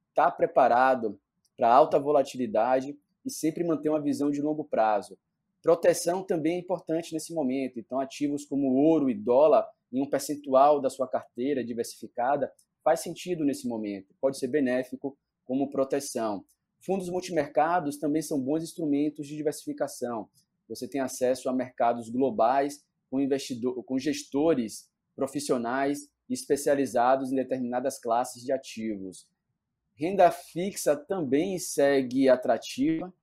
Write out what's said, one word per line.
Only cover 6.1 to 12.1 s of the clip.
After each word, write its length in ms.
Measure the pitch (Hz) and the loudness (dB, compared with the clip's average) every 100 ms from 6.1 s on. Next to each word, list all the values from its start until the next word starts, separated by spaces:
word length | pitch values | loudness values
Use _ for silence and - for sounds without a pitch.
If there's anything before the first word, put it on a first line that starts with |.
| 185 | -2
também 340 | 190 170 151 180 | -2 -2 0 -2
é 20 | |
importante 560 | 175 175 - 165 165 | -4 -6 -2 -4 -4
nesse 180 | 156 - | -10 -8
momento, 460 | 165 131 135 131 117 | -4 -2 -2 -4 -8
então 220 | - 131 | -6 -6
ativos 440 | 135 - 143 143 | -6 -4 -4 -4
como 300 | 143 139 139 | -4 -2 2
ouro 340 | 131 151 160 135 | 4 6 4 2
e 60 | |
dólar 520 | 107 107 127 156 120 - - _ | 0 2 6 8 6 2 -8 _
em 120 | 127 | -6
um 80 | 139 | -2
percentual 720 | 143 139 147 143 131 143 147 | -2 -4 -8 2 6 6 6
da 100 | 131 | 2
sua 180 | - 127 | -4 -4
carteira 560 | 120 - - 131 135 | -4 -6 -6 -4 -2
diversificada 880 | 113 117 113 - 110 | -4 -6 -8 -10 -12